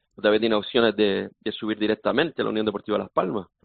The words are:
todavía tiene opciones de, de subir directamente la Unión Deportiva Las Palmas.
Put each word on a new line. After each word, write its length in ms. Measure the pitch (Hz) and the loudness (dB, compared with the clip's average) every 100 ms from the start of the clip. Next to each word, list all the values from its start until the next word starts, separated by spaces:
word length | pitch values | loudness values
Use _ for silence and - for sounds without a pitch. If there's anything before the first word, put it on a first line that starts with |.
| _ - | _ -2
todavía 240 | 104 107 | 2 2
tiene 160 | 113 110 | 2 0
opciones 400 | 98 123 117 104 | 0 2 2 4
de, 340 | 104 98 98 - | 2 0 -4 -8
de 120 | - | -10
subir 260 | - 107 107 | -6 -6 -2
directamente 680 | 107 107 101 107 160 127 | 0 0 0 0 0 -2
la 60 | 110 | -2
Unión 160 | 110 107 | -2 -2
Deportiva 320 | 101 - 104 | -4 -2 -4
Las 140 | 98 | -2
Palmas. 360 | - 185 117 90 _ | -2 -2 -4 -8 _